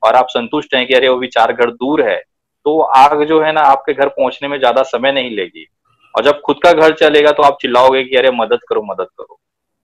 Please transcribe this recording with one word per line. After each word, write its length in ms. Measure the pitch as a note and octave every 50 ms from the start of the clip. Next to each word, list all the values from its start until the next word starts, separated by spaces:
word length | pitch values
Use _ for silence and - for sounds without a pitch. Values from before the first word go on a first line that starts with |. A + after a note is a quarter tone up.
| A2
और 120 | A2 A#2+
आप 120 | B2+ - -
संतुष्ट 460 | - B2+ A#2 A2+ D3+ D3+ C#3+ - C#3
हैं 120 | B2+ B2+
कि 60 | B2+ C3
अरे 160 | B2 C3 C3
वो 60 | B2+
भी 120 | B2 B2+
चार 260 | A#2+ - A#2+ A2+ A#2+ A#2+
घर 180 | A#2+ A#2+ A#2+
दूर 380 | A#2 - B2 C#3 D3+ D#3+ B2+ G#2+
है, 80 | F2+ F2+ - _ _ _ _ _ _ _ -
तो 80 | C#3+ D#3
वो 80 | D#3+
आग 420 | C#3+ - C3+ C3 C3+ D3 D3+ D3 D3+
जो 180 | D3+ D#3+ D#3
है 100 | D#3 D#3
ना 100 | D#3 D#3
आपके 320 | D3 D3 D#3 - - D#3+ C#3
घर 140 | C3+ C#3
पहुंचने 400 | - - - C3 B2 - - C#3+
में 120 | C#3 C#3+ C#3
ज्यादा 240 | C3 A#2+ - C3 C3
समय 280 | - - A#2 B2 C3+
नहीं 240 | C#3 C3+ B2 B2 A2
लेगी। 320 | G2+ F#2 F2 - D#2 D#2 _ _ _ _ _ _ _ _ _ -
और 80 | G#2+ A#2
जब 180 | C#3+ D3 -
खुद 140 | - - C#3 - -
का 100 | F3 E3+
घर 200 | D#3 D#3 D#3+ D#3
चलेगा 380 | - E3 D3+ D3 D3 D3 D3+
तो 120 | D3 D3+ C#3+
आप 140 | C#3+ C#3 -
चिल्लाओगे 420 | - C3 A#2+ B2 C3 C3 C3 C3+ C3
कि 120 | B2+ C3
अरे 160 | B2+ B2+ C3
मदद 280 | B2 A#2 A2+ G#2+ A#2+ A#2+ _ -
करो, 120 | A2+ A2
मदद 260 | G#2+ G2+ F#2 F#2 F#2 - _
करो। 220 | - - - - _ _ _ _ _ _ _ _ _